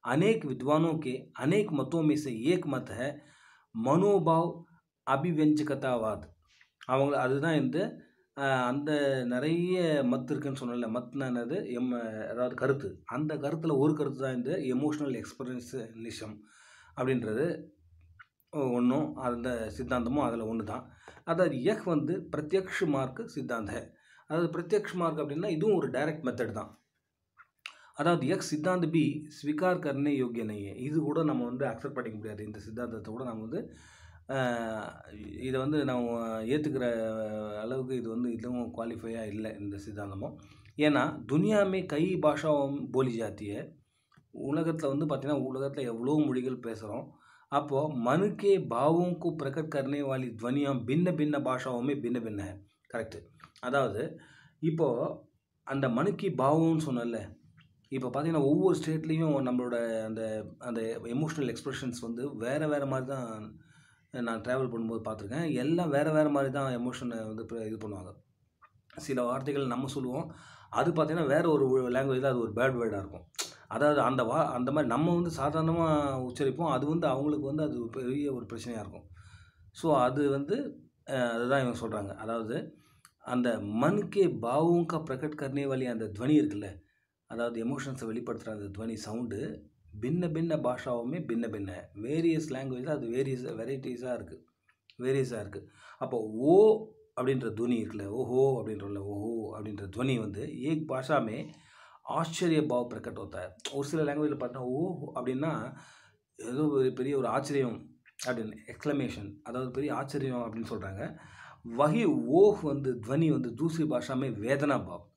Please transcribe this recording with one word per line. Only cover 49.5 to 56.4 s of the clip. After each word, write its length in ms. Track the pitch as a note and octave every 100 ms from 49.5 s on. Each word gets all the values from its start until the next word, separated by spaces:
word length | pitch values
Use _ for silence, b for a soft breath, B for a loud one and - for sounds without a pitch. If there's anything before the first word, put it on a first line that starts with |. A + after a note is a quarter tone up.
| C3+ D#3
करने 320 | C#3+ C3 C#3+
वाली 260 | C#3 C3 B2
ध्वनियाँ 440 | G#2+ A#2 C#3+ C#3+ B2
भिन्न 280 | G#2+ D3+ F3+
भिन्न 280 | D#3 D3+ C#3+
भाषाओं 420 | B2+ B2+ C3 A#2+
में 120 | B2 C#3+
भिन्न 240 | A#2 A#2+
भिन्न 200 | A2 G#2
है. 140 | F#2 F#2+ - _ _
கரெக்ட். 280 | A#2+ - - - _ B _
அதாவது 420 | B2 C#3 B2 G2+ D#3 - B B B _
இப்போ 260 | D#3+ D#3+ D3 A#2+ D#3 - - _ _ _ -
அந்த 180 | C#3 C3+
மனுக்கி 400 | A#2 F3+ - F#3+
பாவம்னு 500 | B2+